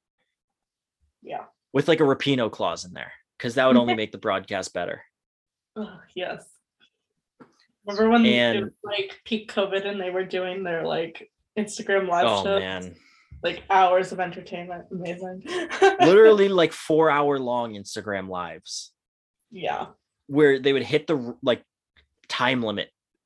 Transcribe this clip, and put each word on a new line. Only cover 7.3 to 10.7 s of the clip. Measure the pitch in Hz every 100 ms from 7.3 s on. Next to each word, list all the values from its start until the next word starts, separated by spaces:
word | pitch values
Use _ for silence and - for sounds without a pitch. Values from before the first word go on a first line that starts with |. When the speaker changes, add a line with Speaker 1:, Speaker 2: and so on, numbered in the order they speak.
| _ - _ _ _ 202
Speaker 1:
Remember | 202 220
when | 233
it | 226
Speaker 2:
And | 123 120 117
Speaker 1:
was, | 196 _
like, | 202 202 196 - -
peak | 220 -
covid | 220 190 196 202
and | 202
they | 180
were | 185
doing | 185 185 185 190
their, | 180